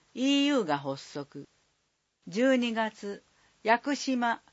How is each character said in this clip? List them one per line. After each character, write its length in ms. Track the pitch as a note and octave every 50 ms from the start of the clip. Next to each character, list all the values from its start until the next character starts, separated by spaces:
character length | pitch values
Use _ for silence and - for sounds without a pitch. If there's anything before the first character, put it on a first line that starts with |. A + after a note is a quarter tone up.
| _ _ -
イ 80 | - B3+
ー 200 | C#4 C#4 C#4 C#4
ユ 140 | C#4+ D4 C4
ー 40 | G#3
が 140 | D#3 D3 C#3
発 240 | C#3 C#3 C#3 C#3 -
足。 460 | - - D3+ C#3+ - - C#3+ C3+ - _ _ _ _ _ _ _ _ _ _ _ _ _ _ _ F3
十 280 | E3 G#3+ B3+ C4+ C4
二 160 | B3+ A#3+ A#3 A3+
月、 520 | A3+ A3 G#3+ - - - G3+ G3+ - - _ _ _ _ _ _ _ -
屋 160 | G#3+ A#3 A3
久 180 | - C#4 C#4+
島、 460 | - - C4+ C4 B3 A#3+ A#3 A3+ - _ _